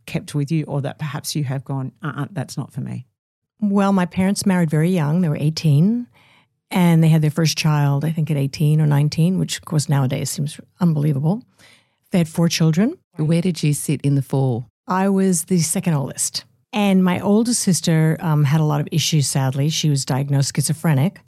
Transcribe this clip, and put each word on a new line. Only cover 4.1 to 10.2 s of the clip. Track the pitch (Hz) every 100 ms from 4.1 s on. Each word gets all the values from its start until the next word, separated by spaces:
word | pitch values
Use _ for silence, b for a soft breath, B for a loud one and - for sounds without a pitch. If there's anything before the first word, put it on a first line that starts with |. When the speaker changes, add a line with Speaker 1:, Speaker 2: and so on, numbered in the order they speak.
| - 190 202 202
Speaker 2:
married | 180 165
very | 151 165
young. | 185 143 165
They | 170
were | -
eighteen, | 147 156 160 139 185 240 240 b b b b _ _
and | 190 175 165
they | 160
had | 160
their | 151
first | 160 156 -
child, | 156 147 143 139
I | 156
think, | 165 151
at | 143
eighteen | 139 - 151 156
or | 151
nineteen, | 143 147 160 165 185
which, | 160 -
of |
course, | - 156 -
nowadays | 143 127 -